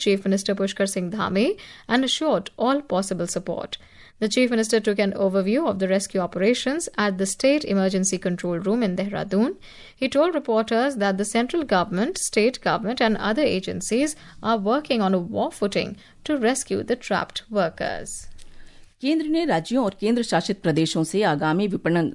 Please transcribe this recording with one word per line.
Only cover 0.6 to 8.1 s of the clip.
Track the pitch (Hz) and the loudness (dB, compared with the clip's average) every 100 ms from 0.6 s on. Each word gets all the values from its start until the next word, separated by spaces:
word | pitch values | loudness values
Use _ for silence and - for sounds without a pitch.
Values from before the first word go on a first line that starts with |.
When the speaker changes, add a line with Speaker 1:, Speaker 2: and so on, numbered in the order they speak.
| 196 - 196 | -2 -2 -2
Speaker 1:
Singh | 190 175 214 | -2 -4 -4
Dhami | 175 185 285 - - - - 247 | -2 2 0 -2 -10 -14 -2 0
and | 262 | 2
assured | - 311 196 196 - | 0 2 0 -2 -2
all | 240 285 285 | 0 0 0
possible | 185 196 180 175 | -2 -2 -4 -4
support. | 180 180 - - - - - - - | -6 -6 -8 -8 -12 -16 -20 -20 -4
The | 220 | 0
Chief | 254 247 | 2 4
Minister | 226 220 226 | 2 2 2
took | 220 202 202 | 2 2 0
an | 196 196 | 2 2
overview | 190 190 262 302 | 2 2 2 2
of | 196 | 0
the | 185 | 2
rescue | 190 - 190 | 0 0 -2
operations | 175 180 196 247 254 320 - - | -2 2 2 2 0 -2 -2 0
at | 208 185 | 0 0
the | 196 | -2
State | - 262 294 - | 2 2 2 2
Emergency | 196 190 190 190 | 2 2 2 0